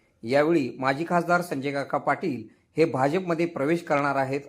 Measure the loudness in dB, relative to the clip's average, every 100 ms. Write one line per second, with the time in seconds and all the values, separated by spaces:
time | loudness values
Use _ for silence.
0 | _ _ 0 2 4 4 0 -2 -2 -2
1 | 0 0 2 0 0 -4 -4 -4 -4 -4
2 | 0 -2 -2 -6 -8 _ _ 2 2 4
3 | 2 0 -2 -2 -2 0 0 0 0 0
4 | 2 0 0 -2